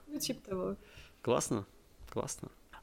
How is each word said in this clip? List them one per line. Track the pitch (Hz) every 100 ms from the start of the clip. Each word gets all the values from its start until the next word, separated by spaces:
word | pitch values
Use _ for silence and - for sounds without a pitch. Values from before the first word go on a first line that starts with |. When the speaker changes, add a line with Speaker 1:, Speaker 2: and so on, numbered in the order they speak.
| -
Speaker 1:
Ну, | 294
типа | - 247 -
того. | 185 185 202 - - - -
Speaker 2:
Классно, | - 123 - 113 95 - - - -
классно. | - - - - - - -